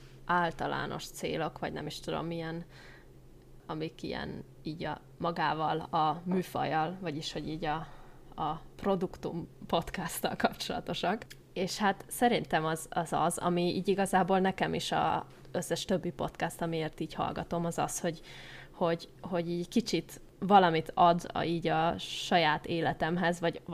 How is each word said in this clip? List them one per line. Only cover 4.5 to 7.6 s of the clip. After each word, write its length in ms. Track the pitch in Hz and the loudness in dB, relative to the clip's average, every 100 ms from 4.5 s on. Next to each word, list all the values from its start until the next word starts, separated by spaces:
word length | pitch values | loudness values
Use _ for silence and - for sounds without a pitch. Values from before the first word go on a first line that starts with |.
| - | -12
így 220 | - 156 | -10 -6
a, 160 | 160 151 - - | -6 -6 -10 -4
magával, 600 | 170 170 156 151 156 160 | -4 0 0 2 0 0
a 420 | - 170 156 156 | 0 2 2 2
műfajjal, 720 | 180 185 175 - 143 156 156 185 | 0 -2 0 -2 0 0 0 -2
vagyis 320 | 185 147 156 | -6 -4 -4
hogy 160 | - 147 | -6 -6
így 160 | 156 | -4